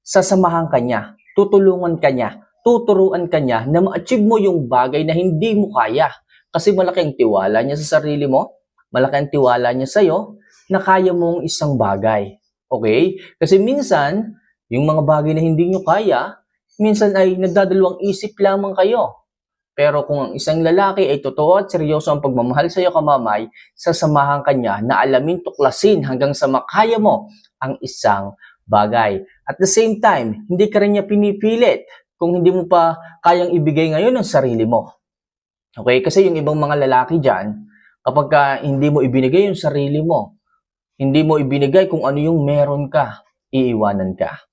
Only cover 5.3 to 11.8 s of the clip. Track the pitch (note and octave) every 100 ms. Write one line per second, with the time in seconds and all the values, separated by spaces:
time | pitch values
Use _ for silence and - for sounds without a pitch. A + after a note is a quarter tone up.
5.3 | D#3+ A3 G#3+ G3+ C3 A2 A#2+ D#3 - _
6.3 | _ _ E3+ - F#3+ F3+ F3+ D#3+ C3 A#2
7.3 | G2+ F#2+ A2 B2+ D3 D3+ D#3 D3+ D3 C#3+
8.3 | C3 F#3 _ _ _ _ B2 C3 C#3+ C#3+
9.3 | D3 C3 B2 B2 B2 C3+ G#3 F#3+ E3 G#3+
10.3 | - _ - _ F#3+ - F#3+ F#3 F3 E3+
11.3 | E3+ D#3+ - D3+ C3+